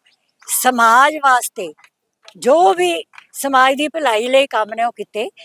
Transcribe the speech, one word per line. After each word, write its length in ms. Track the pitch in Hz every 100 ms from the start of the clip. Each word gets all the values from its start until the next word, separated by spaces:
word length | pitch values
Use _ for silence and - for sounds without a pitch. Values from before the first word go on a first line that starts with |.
| _ _ _ _ -
ਸਮਾਜ 680 | - 254 247 226 240 294 311
ਵਾਸਤੇ 560 | 277 240 - - 170 - _ _ _ _ _ 180
ਜੋ 380 | 226 320 381
ਵੀ 300 | 349 359 330 - - _
ਸਮਾਜ 420 | - 277 262 262
ਦੀ 140 | 277 302
ਭਲਾਈ 400 | 330 269 214 247
ਲਈ 180 | 269 277
ਕੰਮ 280 | 226 214
ਨੇ 100 | 220
ਉਹ 80 | 233
ਕੀਤੇ। 360 | - 202 208 277 -